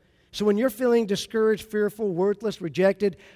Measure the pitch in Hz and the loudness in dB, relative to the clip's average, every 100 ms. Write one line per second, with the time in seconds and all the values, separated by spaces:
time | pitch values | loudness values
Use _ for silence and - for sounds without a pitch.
0 | _ _ _ - 208 208 262 - 254 233 | _ _ _ -2 0 2 0 0 2 2
1 | 202 202 - 226 220 220 - 214 208 214 | 2 -4 -4 0 0 0 -4 -2 -2 -2
2 | 214 170 196 202 220 - 175 131 190 196 | -4 0 0 -2 -4 -6 -6 0 2 2
3 | 202 - - | -2 -4 -14